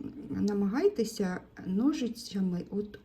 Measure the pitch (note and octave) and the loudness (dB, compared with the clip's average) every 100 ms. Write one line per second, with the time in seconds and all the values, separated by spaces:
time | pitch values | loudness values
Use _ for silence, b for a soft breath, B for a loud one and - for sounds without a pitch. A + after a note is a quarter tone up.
0 | - - - F#3+ G3+ G3+ G3+ B3+ G4+ D#4 | -10 -10 -6 0 2 4 2 4 4 4
1 | A3 - F#3 F3+ - - F3+ F#3+ C#4 D4 | -2 0 -2 -4 -10 -10 -2 2 4 2
2 | A#3 - - G3+ F#3 F3 - G3 G#3 - | 0 -4 -6 -2 0 -2 -4 -4 -4 -8